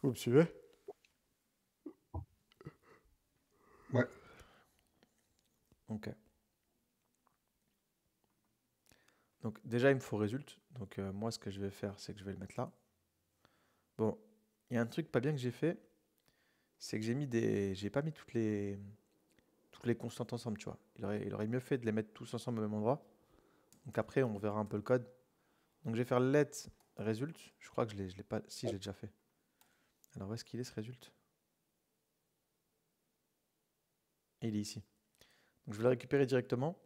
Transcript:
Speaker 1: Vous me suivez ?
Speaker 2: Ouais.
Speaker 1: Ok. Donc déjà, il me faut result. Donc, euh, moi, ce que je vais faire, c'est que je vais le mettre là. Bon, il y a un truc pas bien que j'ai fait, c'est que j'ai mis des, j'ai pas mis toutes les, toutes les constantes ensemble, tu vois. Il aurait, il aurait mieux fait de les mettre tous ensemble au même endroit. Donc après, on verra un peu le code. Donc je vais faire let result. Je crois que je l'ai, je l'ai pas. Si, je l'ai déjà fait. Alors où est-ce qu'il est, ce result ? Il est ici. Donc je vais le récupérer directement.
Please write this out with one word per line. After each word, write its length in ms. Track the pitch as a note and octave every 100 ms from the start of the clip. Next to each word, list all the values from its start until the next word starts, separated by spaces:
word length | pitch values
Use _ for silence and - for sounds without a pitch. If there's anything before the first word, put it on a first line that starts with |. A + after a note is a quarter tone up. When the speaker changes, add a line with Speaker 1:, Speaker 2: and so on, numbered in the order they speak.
Speaker 1:
Vous 80 | C#3
me 60 |
suivez ? 320 | A#2+ B2 C3 E3+ - - - - - _ _ _ _ _ _ _ _ - - _ - - _ _ _ - _ - - _ _ _ _ _ _ - - -
Speaker 2:
Ouais. 140 | B2 - - - - - - _ _ _ _ _ _ _ _ _ _ _ _ -
Speaker 1:
Ok. 200 | G#2+ - - _ _ _ _ _ _ _ _ _ _ _ _ _ _ _ _ _ _ _ _ _ _ _ _ _ _ _ _ _ _ _ _
Donc 240 | A2+ G#2+
déjà, 260 | - A#2+ C3+
il 40 |
me 60 | C3+
faut 160 | - G#2
result. 420 | G#2 - - - _
Donc, 280 | B2 G2 -
euh, 140 | G2
moi, 180 | G2 A2+
ce 80 | -
que 100 | G2+
je 120 | G2
vais 80 | G2
faire, 260 | - G2+ G2+
c'est 140 | -
que 60 | G#2
je 60 |
vais 80 | G2
le 40 | F#2
mettre 180 | F#2+ -
là. 140 | C3+ - _ _ _ _ _ _ _ _ _ _ _ -
Bon, 220 | A2 - - _ _ _ _
il 60 |
y 20 | A#2+
a 40 |
un 40 |
truc 240 | A2+ - D#3
pas 80 | C3
bien 120 | C3+
que 60 | D3
j'ai 140 | B2
fait, 280 | - D#3 - - _ _ _ _ _ _ _ _ _
c'est 220 | - A2
que 60 |
j'ai 100 | A2
mis 120 | B2+ C#3+
des, 460 | A#2 A2 G#2 G2
j'ai 140 | F#2+ G2+
pas 120 | C#3
mis 100 | D#3
toutes 220 | D3+ -
les, 440 | A#2+ A2 G#2 G2+ G2+ G2+ G#2 _ _ _ _ _ _ _
toutes 140 | -
les 100 | A#2+
constantes 380 | A#2 A#2 - A#2
ensemble, 240 | A#2 A#2 G2+
tu 80 |
vois. 120 | - - _ -
Il 80 |
aurait, 200 | G2+ G#2
il 80 | G2+
aurait 140 | G2+ G#2+
mieux 120 | B2
fait 180 | B2+ C3+
de 80 |
les 60 | A2+
mettre 200 | G#2+ G#2+
tous 200 | - A#2+
ensemble 260 | A#2+ - A2+
au 20 |
même 100 | G#2+
endroit. 320 | G#2+ G#2+ D3 - _ _ - _ _ _ -
Donc 120 | B2 A2+
après, 240 | - -
on 140 | B2+ G#2
verra 220 | G#2 G#2
un 60 |
peu 100 | G#2
le 80 | G#2+
code. 260 | G#2+ B2+ A#2 - _ _ _ _ _ _
Donc 100 | -
je 60 | A2+
vais 40 |
faire 140 | B2 B2
let 320 | B2+ D3 C#3+ - - - _ -
result. 560 | G#2+ A2 D3 - - _
Je 100 | -
crois 160 | -
que 80 | A#2
je 40 | G2+
l'ai, 120 | F#2+
je 80 | F#2+
l'ai 60 |
pas. 180 | - A2 -
Si, 180 | - A#2+
je 60 |
l'ai 60 | G2+
déjà 140 | G2+
fait. 180 | F#2+ A2 _ _ _ _ _ _ _ _ _ _
Alors 140 | - G2
où 40 |
est-ce 100 | A2+
qu'il 160 | - A#2+
est, 40 |
ce 100 | B2
result ? 400 | - A2 B2+ - _ _ _ _ _ _ _ _ _ _ _ _ _ _ _ _ _ _ _ _ _ _ _ _ _ _ _ _ _ _ _ _ _
Il 140 | A#2
est 40 | G#2+
ici. 240 | G#2 G#2+ - _ _ _ - _ _ _
Donc 80 | -
je 40 | G#2
vais 60 |
le 60 | A#2+
récupérer 360 | B2 - C#3
directement. 520 | C3 B2+ B2 B2 D3 F#3+